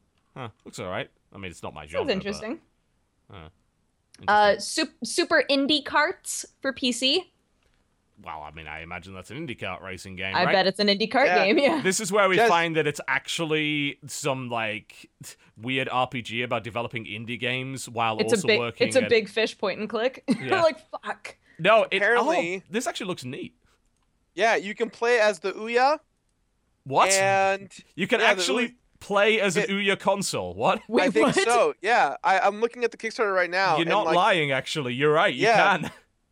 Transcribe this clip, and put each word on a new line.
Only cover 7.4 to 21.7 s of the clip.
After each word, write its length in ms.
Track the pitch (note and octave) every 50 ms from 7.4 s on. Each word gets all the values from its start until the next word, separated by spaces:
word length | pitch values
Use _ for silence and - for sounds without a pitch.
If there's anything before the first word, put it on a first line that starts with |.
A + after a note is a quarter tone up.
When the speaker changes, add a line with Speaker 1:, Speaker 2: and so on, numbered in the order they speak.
| _ _ _ _ _ _ _ _ _ _ _ _ _ _ _ G#2 G2+
Speaker 1:
Well, 200 | F2+ D#2 D#2 D2+
I 80 | D#2
mean, 160 | D2+ D#2 D#2+
I 140 | D2+ D#2 D#2+
imagine 320 | E2 E2+ F2+ F2+ E2 F#2+ G2
that's 160 | F#2 F2+ -
an 140 | G#2 D3 E3+
indie 120 | C#3 A2 -
kart 220 | A2 G2 F2+ -
racing 340 | F2 F#2+ F#2 F2+ - G2 F#2
game, 180 | F2 F#2+ F#2+ G2
Speaker 2:
I 100 | F3 F3+
Speaker 1:
right? 80 | D3 F3+
Speaker 2:
bet 140 | G3 F3+
it's 120 | F#3+ F#3+ -
an 60 | G#3
indie 220 | G3+ G3+ G3 A3 A3
cart 160 | A#3+ B3 C#4
Speaker 3:
Yeah. 180 | - F3+ F3+ E3+
Speaker 2:
game, 120 | G3 A3
yeah. 240 | - C#4+ C4 E4 D4+
Speaker 1:
This 180 | C#3+ F#3 F#3+ -
is 120 | G#3+ E3
where 180 | F#3+ G#3 G3 F#3+
we 60 | F#3
Speaker 3:
Just 120 | F#3 A#3
Speaker 1:
find 280 | A3+ F3+ E3+ E3 E3+ D#3+
that 100 | D#3+ D3
it's 160 | D3 C#3+ - -
actually 920 | - C3 C#3 - - - - E3+ D3+ D#3 D#3 D3+ D3+ D3+ D3 C#3+ C#3+ - - -
some, 440 | C#3+ - - - D3 C3+ C3 B2+ A#2+
like, 600 | A#2 A2+ A2+ G#2+ G#2 G#2+ - - - - - - _ - - - - _ _ _ _
weird 320 | - G#2+ B2+ C3 C3 C3 -
R 180 | - B2+ B2+
P 140 | B2 - B2
G 220 | A2 - A2 A#2 B2
about 200 | A#2 B2 A#2 G2+
developing 420 | A#2+ - A#2+ A#2+ A2+ - A#2 G#2+
indie 340 | D2+ G2+ A2 A#2 A2 B2 G#2+
games 500 | B2 A#2+ B2+ C3 C3 C3+ C3+ B2+ - B2
while 300 | A2+ A2+ A#2 A2+ A2+ A2
Speaker 2:
It's 120 | - A3
a 40 | A#3+
Speaker 1:
also 120 | G#3 E3
Speaker 2:
big, 120 | - G#3+ D#3+
Speaker 1:
working 280 | A#2+ E3 - - A3+
Speaker 2:
it's 80 | A3 A#3
a 60 | C4 A3
Speaker 1:
at 60 | G#3+
Speaker 2:
big 180 | A#3 A3+ G#3+
fish 300 | F3+ - A3+ A3 - -
point 220 | - - G3 D#3 -
and 100 | G#3+ G#3+
click. 340 | A#3 A3 A3+ C4 C4 B3+ -
<laughs> 120 | - A#3+ -
Speaker 1:
Yeah. 220 | C4 C4 F4+ F#4+
Speaker 2:
Like, 180 | E4+ D#4+ D#4+ - - _
fuck. 460 | - - - - - - - - - _ _ _ _
Speaker 1:
No, 300 | - D#3+ F#3+